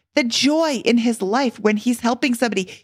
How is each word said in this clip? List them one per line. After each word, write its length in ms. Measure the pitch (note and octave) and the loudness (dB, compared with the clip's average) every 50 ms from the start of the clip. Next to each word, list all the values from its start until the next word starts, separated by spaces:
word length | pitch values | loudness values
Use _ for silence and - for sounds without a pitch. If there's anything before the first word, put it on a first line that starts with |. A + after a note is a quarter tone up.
| _ _ - | _ _ 0
the 80 | D4 C4+ | 0 0
joy 580 | A#3 - - B3+ C#4 D4+ D#4+ E4 D#4 C4+ G#3+ - | 0 0 2 2 2 4 2 2 0 0 0 0
in 120 | - A#3+ | 2 2
his 240 | A#3 A3+ A#3+ A3+ - | 2 2 0 0 -2
life 380 | G3 F#3 G#3+ C4+ C#4 A#3 - - | -2 -2 0 0 0 -2 -4 -2
when 180 | G#3 G#3 G#3+ | -2 0 0
he's 240 | G#3 - B3 A#3+ - | 0 0 -2 -2 0
helping 320 | - A#3 B3 A#3+ - C4+ A#3+ | 0 -2 -2 0 0 -2 0
somebody. 340 | - B3+ A#3 G#3 F#3+ F#3 - - - | 0 -2 -2 -2 -2 -6 -6 -10 -20